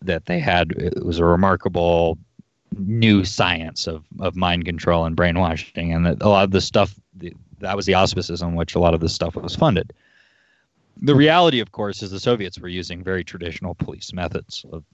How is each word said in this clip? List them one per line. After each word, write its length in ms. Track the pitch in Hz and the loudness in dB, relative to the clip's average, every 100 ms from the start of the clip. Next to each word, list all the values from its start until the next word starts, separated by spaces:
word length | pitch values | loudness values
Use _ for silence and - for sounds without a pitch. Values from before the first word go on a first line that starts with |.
that 240 | 92 82 - | -6 -6 -4
they 140 | 175 | -2
had. 320 | 135 87 82 | 0 2 0
It 320 | - 87 - 87 | -2 -4 -4 -4
was 140 | 82 | 0
a 60 | 85 | 4
remarkable 920 | 85 95 90 95 87 85 85 85 80 - _ _ _ _ 104 | 4 4 2 -2 0 2 2 2 -2 -10 _ _ _ _ -8
new 460 | 98 113 113 104 | -4 2 6 6
science 640 | 95 - 92 85 82 - - | 4 0 0 0 -6 -8 -8
of, 160 | 80 - 80 | -8 -12 -6
of 160 | 90 85 | -6 -2
mind 300 | 90 87 85 | 0 0 -2
control 400 | 85 - 85 82 | -4 0 0 0
and 100 | 82 | 2
brainwashing, 800 | 87 85 87 82 - - 85 | 2 2 0 -2 -8 -6 -2
and 120 | 82 85 | 0 0
that 160 | 76 | 2
a 60 | 104 | 4
lot 160 | 98 | 4
of 80 | 98 | 4
the 100 | 95 | 2
stuff, 340 | - 107 98 - _ | 2 2 0 -2 _
the, 200 | 92 87 - _ - | -18 -16 -18 _ -12
that 160 | 95 101 | -6 -4
was 100 | 95 | 2
the 80 | |
auspices 480 | 92 95 92 85 85 | 4 4 0 -6 -6
on 140 | 87 85 | -4 -4
which 200 | 82 87 | -2 2
a 40 | |
lot 140 | 87 | 2
of 60 | 82 | 2
this 140 | 82 | -2
stuff 220 | - 82 - | -4 -6 -6
was 200 | 85 - | -10 0
funded. 380 | 160 92 - - _ _ _ _ _ _ _ _ _ - | 2 2 -2 -12 _ _ _ _ _ _ _ _ _ -4
The 140 | - 139 | 2 6
reality, 440 | 151 170 170 127 | 6 6 4 4
of 120 | 107 | -2
course, 300 | - 101 95 | -6 -6 -6
is 80 | 101 | -10
the 80 | 95 | -4
Soviets 400 | 120 120 92 - | 0 0 -2 -10
were 80 | 90 | -10
using 360 | 90 82 87 | -8 -8 -10
very 200 | 92 92 | -6 -6
traditional 520 | 85 90 85 78 90 85 | -6 -10 -10 -8 -10 -8
police 380 | - 69 - | -8 -8 -12
methods 520 | 90 85 - - - - | -8 -6 -8 -10 -16 -16
of, 120 | 80 76 | -18 -18